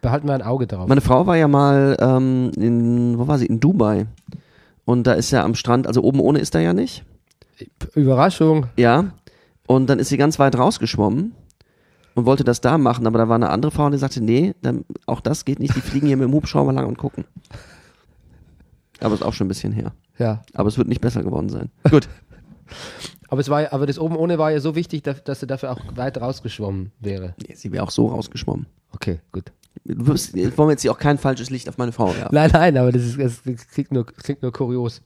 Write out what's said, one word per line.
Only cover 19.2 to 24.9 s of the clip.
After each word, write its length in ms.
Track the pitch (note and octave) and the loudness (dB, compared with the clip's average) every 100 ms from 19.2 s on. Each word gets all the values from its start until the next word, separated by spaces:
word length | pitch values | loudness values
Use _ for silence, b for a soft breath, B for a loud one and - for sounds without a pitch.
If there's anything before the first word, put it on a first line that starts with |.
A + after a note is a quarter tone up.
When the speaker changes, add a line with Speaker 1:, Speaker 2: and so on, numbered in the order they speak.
Speaker 2:
auch 100 | - | -2
schon 120 | - F#2+ | -4 -4
ein 40 | |
bisschen 220 | F#2+ G#2 | -4 -6
her. 200 | A2 - - _ _ | -6 -8 -12 _ _
Speaker 1:
Ja. 240 | A#2+ A2 - | -4 -4 -10
Speaker 2:
Aber 140 | - G#2 | -2 -2
es 80 | A2 | 0
wird 100 | - | -2
nicht 140 | B2 | 0
besser 220 | A#2+ A#2+ | -2 -2
geworden 260 | - - G2+ | -4 -4 -4
sein. 200 | - - _ - | -6 -10 _ 4
Gut. 180 | D3+ - | 4 2
Speaker 1:
<laughs> 40 | - _ - - - _ B B B B B - | -16 _ -20 -20 -20 _ B B B B B -6
Aber 120 | C3 | -4
es 80 | C3+ | 0
war, 240 | D3 D3+ | 0 0
aber 120 | C#3 C#3+ | -2 -2
das 140 | C3+ | -2
oben 160 | D#3+ D#3+ | -4 -2
ohne 220 | E3+ E3+ | 0 0
war 140 | D#3 | 0
ja 100 | D3+ | 0
so 120 | C#3+ D#3 | -2 -4
wichtig, 280 | E3+ | -6